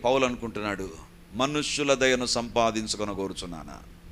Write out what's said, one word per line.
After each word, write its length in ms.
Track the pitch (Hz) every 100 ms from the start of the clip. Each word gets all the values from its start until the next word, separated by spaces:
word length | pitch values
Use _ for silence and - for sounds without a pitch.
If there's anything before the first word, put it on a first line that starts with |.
పౌలు 220 | 120 135 127
అనుకుంటున్నాడు, 680 | 120 113 104 104 95 92 80 - - -
"మనుష్యుల 600 | 101 135 151 143 - 143
దయను 320 | 131 131 127 123
సంపాదించుకొని 920 | 120 117 117 113 110 107 101 104 95
కోరుచున్నానా." 640 | 95 90 90 80 71 69 - - -